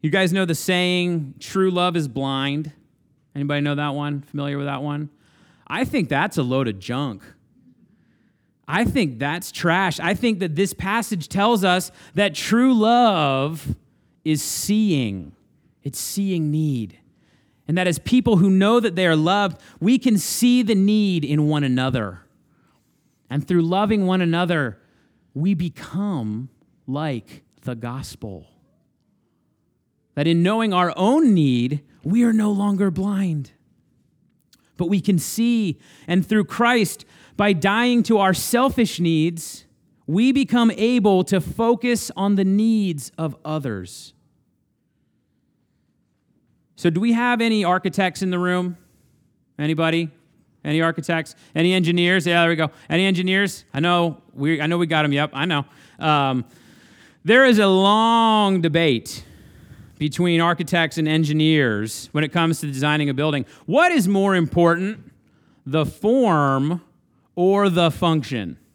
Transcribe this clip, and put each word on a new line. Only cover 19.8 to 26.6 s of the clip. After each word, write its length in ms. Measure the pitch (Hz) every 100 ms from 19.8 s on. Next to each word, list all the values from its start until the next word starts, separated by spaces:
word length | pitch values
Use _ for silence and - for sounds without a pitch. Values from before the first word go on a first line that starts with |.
| 180 254
can 180 | 254 214
see 460 | - - 247 247
the 100 | 226
need 500 | 214 196 214 202 175
in 220 | 143 147 151
one 180 | 151
another. 580 | 143 127 131 127 104 90 _ _ _ _ _ _ _ _ _ _ _
And 180 | 139 143
through 140 | 180
loving 460 | 165 185 208 214 185
one 140 | 185
another, 580 | 175 170 180 170 131 101 _ _ _ _ _ 135
we 180 | 170
become 960 | 185 170 - - 180 202 170 107 107 135 _